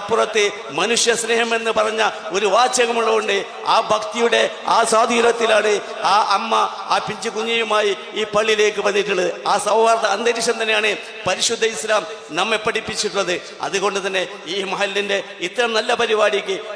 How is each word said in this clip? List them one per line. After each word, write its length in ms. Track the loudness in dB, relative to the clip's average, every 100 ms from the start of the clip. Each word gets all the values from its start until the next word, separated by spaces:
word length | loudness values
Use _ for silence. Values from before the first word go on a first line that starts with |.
അപ്പുറത്ത് 420 | 2 2 2 2 0 -2 -8 -4
മനുഷ്യ 320 | 0 2 2 0
സ്നേഹം 280 | 0 0 0 0
എന്ന് 120 | 0 0
പറഞ്ഞ 240 | 0 0 -2 -2 -4 -2
ഒരു 100 | 2 4
വാചകമുള്ളതുകൊണ്ട് 840 | 4 4 0 2 2 2 2 -2 -2 -6 0 2
ആ 20 | 2
ഭക്തിയുടെ 500 | 0 -2 -2 2 2 2 -2 0 2
ആ 20 | 4
സ്വാധീനത്തിലാണ് 840 | 4 4 4 2 2 2 2 2 0 -2 -4 2
ആ 20 | 2 2 0
അമ്മ 180 | 0 0 0 -4 -2
ആ 40 | -2 -2
പിഞ്ചു 220 | -6 -6 -4
കുഞ്ഞിയുമായി 540 | -2 0 0 2 2 0 -6 -6
ഈ 60 | -2 0
പള്ളിയിലേക്ക് 460 | 2 4 2 2 0
വന്നിട്ടുള്ളത്. 440 | 0 0 0 -2 -2 0
ആ 20 | 0 2
സൗഹാർദ്ദ 400 | 4 4 4 2 0
അന്തരീക്ഷം 400 | 0 0 0 0
തന്നെയാണ് 300 | 0 2 2 -2 -6 -6 -2
പരിശുദ്ധ 380 | 0 0 0 -2 -2
ഇസ്ലാം 280 | 0 0 -2 -10 -8 -4
നമ്മെ 180 | 0 0 -2
പഠിപ്പിച്ചിട്ടുള്ളത്. 680 | -2 -4 -4 -4 -2 -2 -2 -6 -8 -4
അതുകൊണ്ട് 340 | -2 0 -2 -2
തന്നെ 180 | -4 -4 -8 -8
ഈ 40 | -6 -4
മഹലിൻ്റെ 460 | -2 -2 -2 -2 -2 -4 -8 -6
ഇത്തരം 240 | -2 0 0
നല്ല 140 | 0 0
പരിപാടിക്ക് 540 | 2 2 2 2 -2 -6 -6